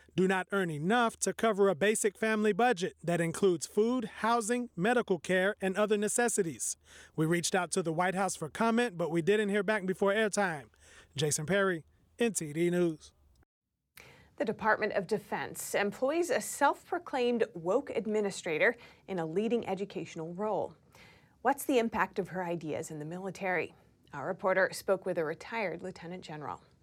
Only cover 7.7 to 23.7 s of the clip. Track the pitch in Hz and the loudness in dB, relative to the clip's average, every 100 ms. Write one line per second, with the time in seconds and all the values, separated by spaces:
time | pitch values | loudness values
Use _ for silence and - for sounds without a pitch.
7.7 | 196 170 156 185 185 190 - 156 - 226 | -2 -2 0 0 0 -2 -4 -8 0 2
8.7 | 226 240 175 165 170 160 214 208 202 190 | 2 0 -2 -2 0 2 2 2 0 0
9.7 | 214 185 190 196 202 220 202 196 151 - | -2 -2 0 2 2 2 0 -2 -4 -10
10.7 | _ - - - 131 151 143 151 196 196 | _ -20 -20 -12 -2 0 0 0 2 2
11.7 | 170 - _ _ - 233 185 156 147 175 | 0 -6 _ _ -2 0 0 -4 0 2
12.7 | 175 175 156 - _ _ _ _ _ _ | 4 2 0 -12 _ _ _ _ _ _
13.7 | _ _ - - - - - 226 175 214 | _ _ -20 -20 -20 -16 -8 -4 -2 0
14.7 | - 214 - 170 208 - 185 135 - - | 2 0 -2 -2 -4 -4 -6 -6 -8 -4
15.7 | 214 202 - 262 330 349 - - - 285 | 0 0 0 -2 0 0 -2 -4 2 2
16.7 | 381 - 349 - 277 240 240 - 175 165 | 2 -4 -6 -4 -2 0 2 0 -2 0
17.7 | 226 277 - 214 214 202 175 185 156 196 | 0 0 -6 -2 -2 -2 -4 -4 2 2
18.7 | 247 - - - 185 160 170 226 233 - | 0 -8 -20 -8 -6 -2 -2 0 0 -2
19.7 | 190 196 185 165 170 160 175 214 180 - | -6 -6 -8 -10 -10 -10 -6 -4 -2 -4
20.7 | - _ - - - _ _ 240 277 - | -8 _ -20 -20 -20 _ _ 0 0 2
21.7 | 262 226 214 214 - 180 180 180 170 156 | 2 2 0 -2 -2 -6 -4 -4 -4 -4
22.7 | - - 156 147 180 196 180 190 175 - | -6 -6 -8 -10 -8 -10 -6 -2 -2 -2